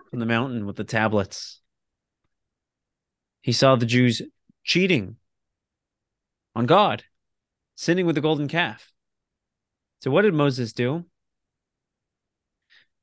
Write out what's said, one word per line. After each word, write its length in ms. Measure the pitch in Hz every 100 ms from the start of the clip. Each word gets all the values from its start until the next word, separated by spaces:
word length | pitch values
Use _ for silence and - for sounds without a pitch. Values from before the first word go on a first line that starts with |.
| -
from 100 | 127
the 60 | 113
mountain 400 | 117 135 120 101
with 100 | 101
the 80 |
tablets, 800 | 104 113 110 107 98 - - - _ _ _ _ _ _ _ _ _ _ _ _ _ _ _ _ _ _
he 120 | -
saw 220 | 117 135 131
the 100 | 120
Jews 360 | 123 127 110 - _ _ _
cheating 520 | - 165 185 160 95 110 _ _ _ _ _ _ _ _ _ _ _ _ _ 113
on 100 | 120
God, 380 | 180 196 - - _ _ _ _ _ _ -
sinning 300 | - 180 175
with 100 | 151
the 60 |
golden 260 | 151 156 143
calf. 440 | 156 160 110 _ _ _ _ _ _ _ _ _ _ _ _
So 100 | -
what 120 | 147
did 100 | 208
Moses 400 | 156 143 131 117
do? 320 | - 123 160 175 _ _ _ _ _ _ _ _ _ _ _ _ _ _ _ _ _ _ _